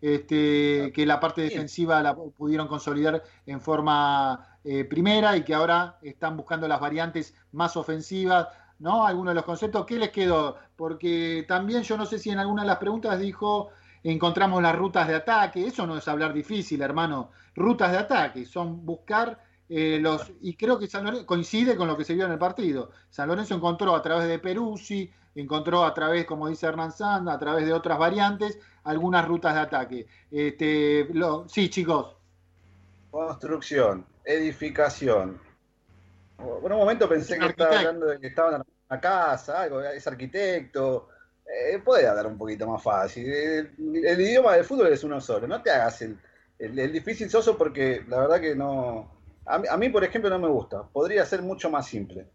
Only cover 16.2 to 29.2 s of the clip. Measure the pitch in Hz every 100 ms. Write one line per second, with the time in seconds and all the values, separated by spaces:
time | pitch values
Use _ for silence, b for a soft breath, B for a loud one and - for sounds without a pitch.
16.2 | 156 151 143 208 - 147 139 143 165 143
17.2 | 123 b b - 196 240 185 180 202 240
18.2 | 147 131 120 - 170 170 165 165 - 214
19.2 | 233 220 b b _ 165 156 156 156 156
20.2 | - - 185 170 220 240 202 196 196 240
21.2 | 180 175 165 220 247 214 170 151 151 170
22.2 | 185 160 180 185 190 135 123 b b -
23.2 | 143 180 214 185 170 170 196 165 160 170
24.2 | 170 165 185 185 233 208 - 196 185 b
25.2 | b - 139 151 151 175 165 156 156 170
26.2 | 165 151 151 156 165 160 160 - 208 202
27.2 | 175 143 147 160 156 165 175 151 165 202
28.2 | 202 202 208 208 b b 151 156 180 180